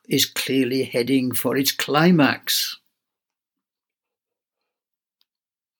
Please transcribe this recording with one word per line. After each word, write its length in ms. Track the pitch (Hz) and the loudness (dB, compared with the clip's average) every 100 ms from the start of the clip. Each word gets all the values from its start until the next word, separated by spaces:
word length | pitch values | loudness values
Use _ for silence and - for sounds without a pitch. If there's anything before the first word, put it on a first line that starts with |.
| - | -4
is 180 | 139 - | -2 -2
clearly 600 | - - 131 123 131 123 | -4 -2 0 0 -2 -2
heading 480 | 127 123 135 127 | -2 0 0 0
for 240 | - 127 127 | -4 -2 -2
its 140 | 139 | -2
climax. 1080 | - - 147 170 170 127 - - - - - _ _ _ _ _ _ _ _ _ _ _ _ _ _ _ _ _ _ _ _ _ _ _ _ _ _ _ _ _ _ | -4 -2 2 4 6 4 0 -4 -4 -4 -10 _ _ _ _ _ _ _ _ _ _ _ _ _ _ _ _ _ _ _ _ _ _ _ _ _ _ _ _ _ _